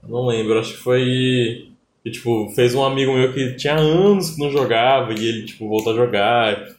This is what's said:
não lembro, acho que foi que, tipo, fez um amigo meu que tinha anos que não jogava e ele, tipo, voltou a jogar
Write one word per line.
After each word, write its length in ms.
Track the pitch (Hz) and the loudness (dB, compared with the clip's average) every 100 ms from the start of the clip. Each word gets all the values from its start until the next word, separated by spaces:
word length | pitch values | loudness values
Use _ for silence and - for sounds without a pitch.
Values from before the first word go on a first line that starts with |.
| - | -8
não 200 | 120 127 | -4 -2
lembro, 320 | 113 107 110 | 0 0 0
acho 140 | 117 | -2
que 60 | - | -8
foi 920 | 123 127 127 127 127 127 117 117 - _ _ _ | 0 2 2 0 0 2 0 -4 -16 _ _ _
que, 80 | 117 | -14
tipo, 380 | - 117 113 104 - | -8 -2 -2 -2 2
fez 200 | 123 127 | 2 2
um 80 | |
amigo 300 | 135 135 135 | 0 0 0
meu 200 | 131 131 | 2 0
que 200 | 135 131 131 | 0 -6 -4
tinha 200 | 147 156 | -2 0
anos 560 | 156 165 202 196 160 | 2 4 4 4 0
que 80 | 160 | -6
não 120 | 143 | -2
jogava 640 | 139 127 113 123 135 113 | 0 0 2 4 2 0
e 120 | 110 113 | -4 -4
ele, 200 | 113 104 | -4 -10
tipo, 220 | - 107 | -12 -4
voltou 260 | 107 110 | -2 0
a 20 | 113 | 0
jogar 720 | 120 101 104 120 110 101 - | 0 2 2 2 0 -2 -8